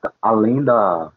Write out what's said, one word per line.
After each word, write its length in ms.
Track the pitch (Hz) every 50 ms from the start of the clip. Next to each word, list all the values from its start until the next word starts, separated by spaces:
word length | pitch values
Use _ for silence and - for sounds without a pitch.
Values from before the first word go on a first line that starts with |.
| - - - -
além 440 | - 110 113 107 107 113 127 139 147
da, 480 | 127 120 113 101 92 87 82 80 76 -